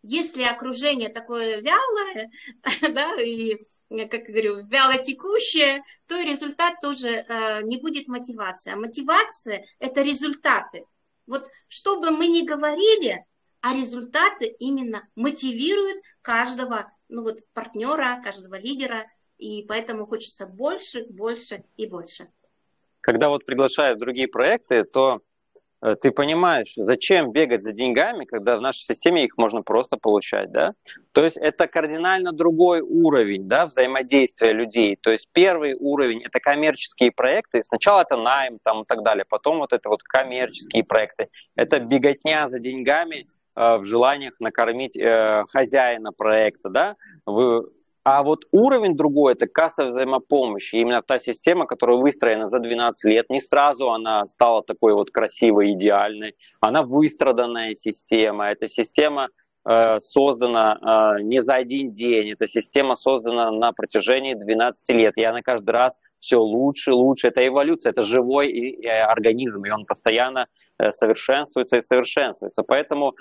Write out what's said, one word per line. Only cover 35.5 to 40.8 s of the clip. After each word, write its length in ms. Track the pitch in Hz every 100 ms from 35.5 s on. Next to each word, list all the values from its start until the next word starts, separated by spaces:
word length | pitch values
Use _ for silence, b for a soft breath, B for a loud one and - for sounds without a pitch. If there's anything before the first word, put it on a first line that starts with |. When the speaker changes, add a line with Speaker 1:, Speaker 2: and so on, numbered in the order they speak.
| 170 147
Speaker 2:
уровень — 500 | 131 139 143 131 113 123
это 140 | 127
коммерческие 720 | - 147 156 139 - - 123
проекты, 520 | - 127 170 - 120
сначала 380 | - 113 - 202
это 140 | 170 127
найм 440 | 117 135 131 113
там 200 | - 110
и 20 | 107
так 180 | 117
далее, 220 | 107 104 98
потом 300 | 107 147 160
вот 140 | 139
это 160 | 120 117
вот 140 | 107
коммерческие 800 | - 131 135 127 123 - - 113